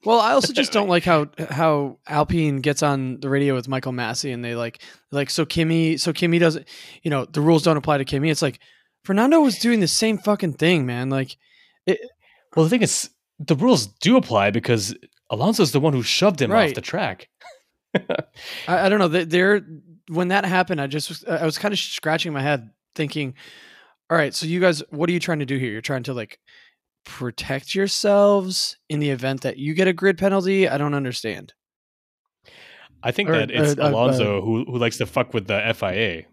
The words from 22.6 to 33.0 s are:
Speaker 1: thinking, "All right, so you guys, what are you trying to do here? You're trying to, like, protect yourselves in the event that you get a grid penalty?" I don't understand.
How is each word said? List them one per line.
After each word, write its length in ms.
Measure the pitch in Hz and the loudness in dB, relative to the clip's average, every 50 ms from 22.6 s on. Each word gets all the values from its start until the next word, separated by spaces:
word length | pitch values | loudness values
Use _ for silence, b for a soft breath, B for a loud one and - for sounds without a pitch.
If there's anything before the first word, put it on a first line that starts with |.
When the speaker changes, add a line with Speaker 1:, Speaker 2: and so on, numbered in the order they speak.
| 113 107 _ _ _ _ - | -4 -10 _ _ _ _ -6
Speaker 1:
thinking, 400 | - 156 147 - 156 143 131 131 B B B B B B B B B B B B B _ - | -6 -6 -4 -4 -6 -6 -6 -8 B B B B B B B B B B B B B _ -2
"All 80 | 165 | 0
right, 160 | 160 147 135 - | 2 0 0 -2
so 120 | - 160 | -4 -4
you 140 | 160 170 180 | -2 0 2
guys, 220 | 185 180 165 143 - - | 2 2 2 0 -4 -10
what 200 | - 143 170 175 | -6 -2 0 0
are 40 | 180 | 0
you 60 | 170 | 0
trying 200 | - - 165 151 | -2 -2 -4 -4
to 60 | 143 | -2
do 120 | 123 139 | -4 -4
here? 140 | 131 131 117 | -4 -4 -4
You're 100 | 104 113 | -6 -8
trying 220 | - - 139 131 117 | -6 -6 -6 -6 -6
to, 100 | 139 131 | -6 -8
like, 260 | 120 107 - - _ _ b b b b b b b _ _ _ _ _ | -8 -8 -10 -14 _ _ b b b b b b b _ _ _ _ _
protect 720 | - - - 131 120 110 - - - 135 135 - - - | -18 -12 -8 -8 -8 -8 -8 -8 -6 -6 -6 -6 -4 -2
yourselves 1000 | 190 196 190 - - - 202 202 202 202 208 202 202 185 185 180 - - - - _ _ - | -2 -2 0 -2 -2 2 2 4 6 6 6 4 4 0 -2 -4 -4 -4 -4 -8 _ _ -6
in 100 | 151 147 | -4 -2
the 100 | 147 143 | 0 0
event 320 | 135 120 127 135 135 131 | -2 -2 -2 -4 -4 -4
that 160 | - 131 - | -4 -6 -6
you 160 | - 139 151 156 | -4 -6 -4 0
get 140 | 170 190 | 2 2
a 60 | 190 - | 2 2
grid 240 | 190 175 196 185 | 2 2 0 0
penalty?" 500 | 170 190 196 196 196 180 190 196 196 190 | 2 0 2 2 2 0 2 2 2 2
I 100 | 139 135 | 2 0
don't 160 | 143 147 147 143 | 0 -2 -2 -2
understand. 600 | 143 135 127 120 - - 110 95 - - - _ _ _ _ _ _ _ _ _ _ _ _ _ _ _ _ _ _ B B B B B B B B B B B - | -2 -4 -4 -6 -6 -8 -8 -8 -8 -12 -20 _ _ _ _ _ _ _ _ _ _ _ _ _ _ _ _ _ _ B B B B B B B B B B B -8